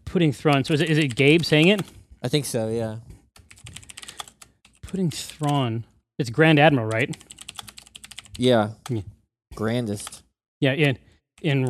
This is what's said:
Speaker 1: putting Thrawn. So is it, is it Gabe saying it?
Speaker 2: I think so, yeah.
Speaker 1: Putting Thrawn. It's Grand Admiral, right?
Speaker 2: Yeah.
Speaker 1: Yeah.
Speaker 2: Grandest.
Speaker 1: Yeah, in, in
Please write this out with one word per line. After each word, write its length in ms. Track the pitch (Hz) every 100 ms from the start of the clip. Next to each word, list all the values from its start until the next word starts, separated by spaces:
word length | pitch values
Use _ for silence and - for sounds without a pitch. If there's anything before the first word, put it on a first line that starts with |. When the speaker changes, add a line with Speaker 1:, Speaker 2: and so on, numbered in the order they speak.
| -
Speaker 1:
putting 260 | 185 160
Thrawn. 320 | 127 156 139
So 100 | 131
is 80 | 151
it, 80 | 160
is 80 | 151
it 180 | 147 110
Gabe 280 | 143 165
saying 240 | 147 151 165
it? 140 | 208 - - _ -
Speaker 2:
I 60 | 127
think 160 | 151 131
so, 240 | 120 110
yeah. 280 | 113 110 110 117 - _ _ _ - - - - - - - - _ - _ _ _
Speaker 1:
Putting 280 | - 190 175
Thrawn. 720 | - - - 147 143 123 113 - _ _ -
It's 120 | 120
Grand 300 | 117 160 156
Admiral, 280 | 151 139 110
right? 280 | 110 135 - - - - - - - - - - - - -
Speaker 2:
Yeah. 320 | 123 120 104 107 -
Speaker 1:
Yeah. 120 | 117 - - _ _ _ -
Speaker 2:
Grandest. 680 | 107 123 117 101 - - _ _ _ _
Speaker 1:
Yeah, 120 | 139
in, 240 | 139 143 127 _ _ _ _
in 240 | 170 139 127